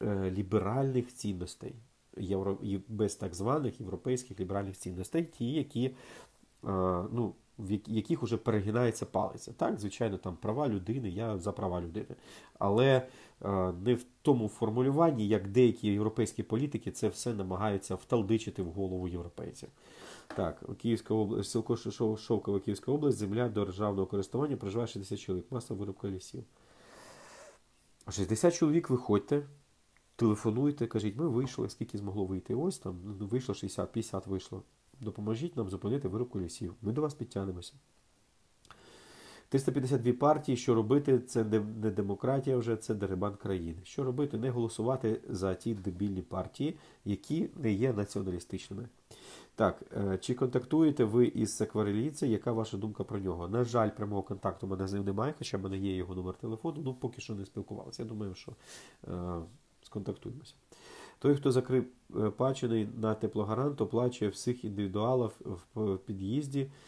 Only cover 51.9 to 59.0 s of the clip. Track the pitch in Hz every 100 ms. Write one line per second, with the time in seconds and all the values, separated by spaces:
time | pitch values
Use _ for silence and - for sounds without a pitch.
51.9 | 104 143 143 139 104 - 113 110 98 110
52.9 | 107 98 104 95 85 87 113 120 120 107
53.9 | - 104 101 - 98 98 90 95 95 95
54.9 | 101 98 98 131 156 - 98 95 95 98
55.9 | 92 90 92 90 92 113 110 165 151 139
56.9 | 127 127 - - 104 101 107 - 104 -
57.9 | - 117 107 101 90 - 110 - - -
58.9 | -